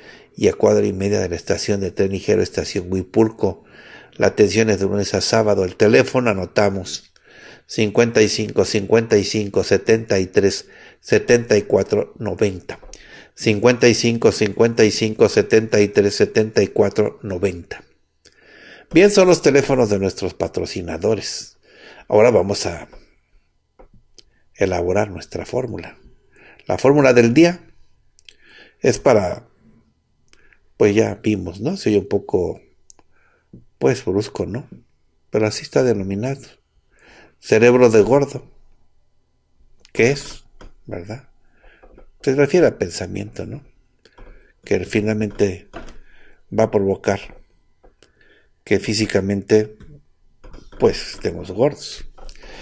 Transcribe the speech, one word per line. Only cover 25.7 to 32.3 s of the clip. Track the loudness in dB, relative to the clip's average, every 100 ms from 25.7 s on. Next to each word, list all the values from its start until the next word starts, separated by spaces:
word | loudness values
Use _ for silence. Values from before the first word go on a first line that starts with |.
| -10 -16 -20 -20 _ _ _ -20 _ -6
La | 0
fórmula | 2 4 6
del | 6 6
día | 6 4 2 -14 -20 -20 _ _ _ _ _ _ -20 -20 _
es | -2 2
para, | 2 2 2 -6 -14 _ _ _ _ _ _ _ _ _ _ _ _ 0
pues | 2
ya | 2 0 -2
vimos, | -4 -4 -6 -8
¿no? | -8 -4
Se | 0
oye | 0
un | 0
poco, | -6 -2